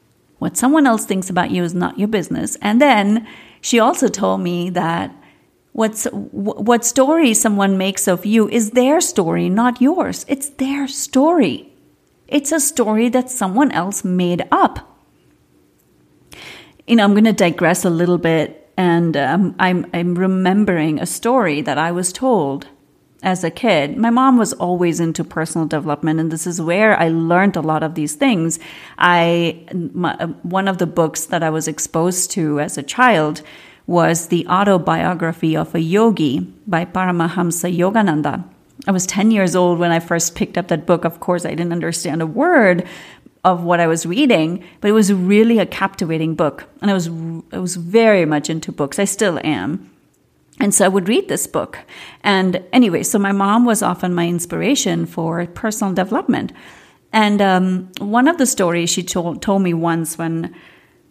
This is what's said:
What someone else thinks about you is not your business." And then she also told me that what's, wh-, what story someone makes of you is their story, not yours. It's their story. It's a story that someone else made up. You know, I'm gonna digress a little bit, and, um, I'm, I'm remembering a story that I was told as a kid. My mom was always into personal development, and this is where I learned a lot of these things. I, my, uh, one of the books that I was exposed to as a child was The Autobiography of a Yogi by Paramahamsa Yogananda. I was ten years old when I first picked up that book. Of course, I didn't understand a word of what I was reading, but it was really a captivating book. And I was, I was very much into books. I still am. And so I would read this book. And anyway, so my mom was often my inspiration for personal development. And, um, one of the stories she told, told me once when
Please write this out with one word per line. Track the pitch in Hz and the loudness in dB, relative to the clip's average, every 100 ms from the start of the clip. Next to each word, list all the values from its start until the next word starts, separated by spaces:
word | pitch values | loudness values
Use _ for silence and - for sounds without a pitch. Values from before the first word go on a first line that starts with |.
| _ _ _ - | _ _ _ -10
What | 175 - | -8 0
someone | 247 311 269 | 2 4 4
else | 220 - | 2 -2
thinks | 190 185 | -4 -4
about | 180 175 | -2 -2
you | 185 | 0
is | 175 | -2
not | 175 175 - | -2 -4 -2
your | 208 | -2
business." | 220 - - 202 - | -2 -4 -6 -6 -6
And | 208 226 | 0 4
then | 294 220 202 220 220 - - - | 4 4 2 0 -2 -16 -20 -14
she | - 233 | -2 2
also | 226 - 226 | 2 2 0
told | - 190 190 | 0 -2 -2
me | 180 175 175 | -2 -4 -4
that | 175 160 170 190 - _ _ _ _ _ | -4 -2 -4 -6 -12 _ _ _ _ _
what's, | - 220 220 | -2 -2 -2
wh-, | - 208 202 - 202 - 214 | -8 -8 -10 -8 -6 -4 2
what | 240 | 2
story | - - 262 330 277 | 2 2 2 4 4
someone | 214 226 202 196 190 | 4 2 2 2 2
makes | 190 196 - | 0 -2 0
of | 175 | 0
you | 202 226 214 | 2 2 2
is | 240 214 | 2 0
their | 240 254 320 | 2 2 2
story, | - - 165 170 175 | 0 0 0 0 0
not | 190 247 240 | 0 0 2
yours. | 254 349 190 180 - | 2 2 -2 -6 -6
It's | 277 - | -6 -6
their | - 262 285 269 | -6 -4 -4 -6
story. | - - 254 302 349 190 120 - _ _ _ _ _ - | -8 -2 2 4 4 2 0 -10 _ _ _ _ _ -4
It's | 294 285 | -2 0
a | 320 | -2
story | - - 220 214 240 | -2 0 0 2 2
that | 254 254 | 0 -2
someone | - 190 202 285 | -4 -2 2 2
else | - 180 196 | 0 -4 -4
made | 185 180 180 175 - | -2 0 0 -2 0
up. | 349 349 - - _ _ _ _ _ _ _ _ _ _ _ _ _ _ - - - - _ - | 2 2 -2 -16 _ _ _ _ _ _ _ _ _ _ _ _ _ _ -20 -20 -20 -20 _ -2
You | |
know, | 233 | 0
I'm | 202 | 2
gonna | 208 220 | 4 2
digress | 202 180 - 165 180 | 2 0 0 0 0
a | 190 | 0
little | 165 175 170 | 0 0 0
bit, | 165 160 156 - _ - | 0 0 -2 -6 _ -2
and, | 180 170 170 143 | 0 2 0 0
um, | 135 170 180 - | 0 0 0 0
I'm, | 185 180 - | 0 0 -4
I'm | 175 175 | -4 -2
remembering | 175 190 185 185 202 202 170 156 151 | -2 0 0 2 2 2 0 0 -2
a | 175 | -4
story | - 233 262 185 147 | -4 0 0 0 -2
that | 151 139 | -2 -2
I | 165 | -2
was | 175 180 | -2 -4
told | - 262 220 143 139 - _ _ _ _ _ | -4 0 0 0 -4 -10 _ _ _ _ _
as | 190 185 | -4 -2
a | 170 | -4
kid. | - 233 170 143 - | -2 0 2 0 0
My | 226 | 0
mom | 233 269 247 | 4 4 4
was | 214 | 2
always | - 180 180 175 160 | -2 -2 0 0 0
into | 165 160 | -2 -2
personal | 160 - 160 170 156 | -6 -6 -4 -2 -2
development, | 151 151 147 165 160 | -2 -2 -2 0 0
and | 160 | -2
this | 165 180 | -4 -6
is | 170 | -4
where | 165 180 220 202 | -2 2 4 4
I | 165 | 2
learned | 165 165 175 196 175 | 0 2 2 2 0
a | 156 | 0
lot | 156 | -2
of | 156 165 | -2 -4
these | 147 | -6
things. | - 269 202 165 - - - - - | 0 0 2 0 -4 -12 -20 -14 0
I, | 180 175 170 170 170 170 - 180 165 | 4 4 4 2 0 -4 -8 -8 -6
my, | 180 170 - | -4 -4 -4
uh, | 170 - | -6 -8
one | 170 185 196 | -6 -2 -2
of | 185 | 0
the | 175 | -2
books | 165 160 160 - | 0 0 -2 -4
that | 175 | -2
I | 160 | -2
was | 160 160 | -2 -4
exposed | 151 - 165 175 185 - - | -6 -4 -2 0 -2 -4 -2
to | 156 147 | -2 -2
as | 156 - | -4 -6
a | |
child | - - 254 185 151 151 - - - - - | -8 0 4 4 2 -4 -12 -20 -20 -16 -2
was | 175 160 165 - | 2 2 2 0
The | 175 - | -2 0
Autobiography | 185 202 190 156 165 170 170 165 165 160 | 0 2 2 2 -2 -2 -2 -4 -2 -2
of | 160 165 | -2 -2
a | 170 | -2
Yogi | 160 196 226 196 151 139 180 - - | 0 2 2 2 0 0 -6 -12 -4
by | 165 175 | -4 -2
Paramahamsa | 185 185 175 165 180 175 165 175 | -4 -2 0 -2 0 -2 -2 -4
Yogananda. | 170 180 220 196 156 147 - - _ _ - - | 0 0 2 2 0 -2 -4 -10 _ _ -10 -4
I | |
was | 185 180 | -2 -2
ten | 196 214 | 0 2
years | 220 185 | 4 2
old | 180 180 170 | 2 2 2
when | 175 | 2
I | 165 | 0
first | 165 170 170 | 0 -2 -2
picked | - 214 - | -4 -4 -4
up | 175 | -2
that | 165 151 | -2 0
book. | 170 | 0
Of | 170 165 | 0 -6
course, | - 175 | -4 -4
I | 170 | -4
didn't | 151 175 | -4 -4
understand | 170 165 165 175 156 | -4 -4 -6 -4 -4
a | 160 | -4
word | 156 330 330 202 180 - - - - - _ | -2 2 4 4 2 -2 -12 -20 -20 -20 _
of | 185 175 | 0 0
what | 170 170 | 2 2
I | 170 | 2
was | 160 165 | 0 -2
reading, | 190 294 185 160 180 - - | 0 4 4 2 -4 -10 -4
but | 208 | 2
it | |
was | 220 190 | 4 4
really | 196 180 208 226 233 | 2 4 4 6 4
a | 180 | 0
captivating | - 196 - 170 160 160 | -2 -6 -4 -4 -2 -2
book. | 156 156 - - - | 0 -2 -4 -16 -6
And | 208 | -2
I | |
was, | 190 165 165 165 165 - | 0 -2 -6 -10 -10 -10
I | 190 | -8
was | 180 175 | -8 -8
very | 170 220 226 196 | 0 2 4 4
much | 156 151 - | 2 0 -2
into | 165 - | -6 -6
books. | - 139 - | -6 -4 -2
I | |
still | 202 - 214 160 | -2 0 -2 -2
am. | - 123 98 185 - _ _ _ _ _ _ - | -2 -4 -4 -6 -10 _ _ _ _ _ _ -4
And | 202 | 0
so | - 190 | 2 2
I | |
would | 190 180 | 2 0
read | 277 392 | 0 -2
this | - - | -4 -4
book. | - - - - - - - | -6 -6 -10 -20 -20 -20 -8
And | - 196 190 180 - | 0 2 2 -2 0
anyway, | 254 233 170 | 2 4 2
so | - 214 | -2 0
my | 196 | 0
mom | 196 196 220 240 | 0 2 2 2
was | 208 | 2
often | 185 180 180 | 0 -2 -2
my | 175 170 | -2 -2
inspiration | 175 170 170 175 285 190 170 | -2 -4 -4 0 0 0 -2
for | 170 - 165 170 175 | -4 -4 -4 -4 -6
personal | - 220 214 196 | -6 -6 -4 -4
development. | 185 196 269 381 - - - - - - _ _ | -2 -2 -2 -2 -4 -4 -12 -20 -20 -20 _ _
And, | 220 208 208 | 0 2 2
um, | 196 185 185 185 185 - | 2 2 2 -2 -6 -10
one | 202 226 269 | -2 2 4
of | 349 | 4
the | 254 | 0
stories | - 180 170 170 | 0 0 0 -2
she | - | -2
told, | 170 185 170 - | -4 -4 -4 -6
told | - 196 | -2 0
me | 185 | 0
once | 165 170 165 160 - | 0 0 -2 -4 -6
when | 165 165 165 - - _ _ _ _ | -6 -4 -6 -12 -20 _ _ _ _